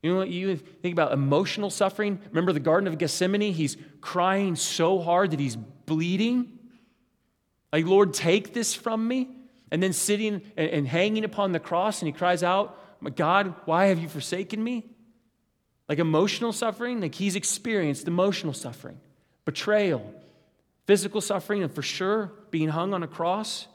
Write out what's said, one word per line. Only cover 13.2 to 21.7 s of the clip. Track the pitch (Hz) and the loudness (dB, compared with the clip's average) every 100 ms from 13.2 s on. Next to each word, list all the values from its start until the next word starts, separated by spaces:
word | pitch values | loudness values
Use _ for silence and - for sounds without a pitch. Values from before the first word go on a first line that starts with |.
| 156 190 196 165 - | 2 4 2 -4 0
why | 160 196 | 4 4
have | 180 | 2
you | 160 | -2
forsaken | 156 127 180 196 220 | -8 -6 -6 -6 -4
me?" | 226 247 220 - _ _ _ _ _ _ _ _ _ | -4 -4 -8 -20 _ _ _ _ _ _ _ _ _
Like, | 147 | 0
emotional | 165 156 202 - 233 | 2 4 4 2 -2
suffering, | 220 233 214 240 240 | -2 -4 -2 -4 -4
like, | 175 - | -4 -2
he's | 196 190 | -2 -2
experienced | - - 247 214 160 139 - | -4 -4 -2 0 0 -2 -2
emotional | 170 190 185 165 | 2 2 2 -4
suffering, | 135 127 120 - - _ _ _ _ | -6 -10 -14 -18 -20 _ _ _ _
betrayal, | - - - 208 202 135 - - - _ _ _ _ _ - | -8 -6 2 2 4 0 -4 -18 -20 _ _ _ _ _ 4
physical | 202 202 214 | 4 4 -4
suffering, | - 196 - 208 | -2 -4 -2 -2
and | 170 | -2